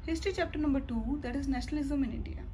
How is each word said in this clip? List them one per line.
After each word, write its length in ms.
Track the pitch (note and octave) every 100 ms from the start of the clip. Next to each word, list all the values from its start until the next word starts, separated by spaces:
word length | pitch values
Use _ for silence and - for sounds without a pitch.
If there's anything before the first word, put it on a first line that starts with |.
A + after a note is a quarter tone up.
| -
history 280 | E4 G4+ F#4+
chapter 240 | E4+ D4+
number 220 | D4+ C4+
two, 360 | C4+ A#3 A3+ D4
that 160 | B3 C4
is 100 | C#4
nationalism 560 | B3+ B3 D4+ C#4 C#4+
in 80 | C4
India। 320 | A#3 - - -